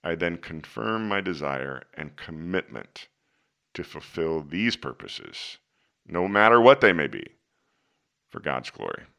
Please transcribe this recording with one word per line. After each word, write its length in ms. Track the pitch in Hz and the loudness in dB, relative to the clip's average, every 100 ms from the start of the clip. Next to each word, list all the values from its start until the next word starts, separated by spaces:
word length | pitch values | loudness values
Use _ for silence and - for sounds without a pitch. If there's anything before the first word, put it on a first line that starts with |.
I 140 | 90 82 | -6 -4
then 220 | 85 85 | -4 -4
confirm 680 | - 80 76 - 110 110 110 | -12 -14 -12 -8 -6 -4 -4
my 120 | 101 | -4
desire 600 | 95 80 71 67 67 65 - | -4 -6 -6 -6 -8 -12 -16
and 220 | - 76 - | -16 -16 -14
commitment 920 | - 80 82 92 - 58 - - - _ _ _ _ _ _ | -16 -12 -6 -6 -6 -14 -16 -20 -20 _ _ _ _ _ _
to 100 | - | -14
fulfill 580 | 87 - - - 82 80 | -12 -14 -14 -6 -4 -4
these 320 | 73 82 113 | -6 -4 -2
purposes, 840 | 113 69 60 50 - - - - - _ _ _ _ _ | -4 -10 -12 -16 -16 -16 -16 -16 -18 _ _ _ _ _
no 200 | 85 95 | -4 0
matter 340 | 101 107 117 | 6 8 10
what 200 | 117 139 | 10 10
they 120 | 110 | 6
may 140 | 82 71 | 4 -2
be, 200 | 53 - _ _ _ _ _ _ _ _ _ _ | -6 -14 _ _ _ _ _ _ _ _ _ _
for 120 | - | -10
God's 300 | - 65 - | -6 -6 -8
glory. 340 | - 50 50 - | -10 -10 -10 -14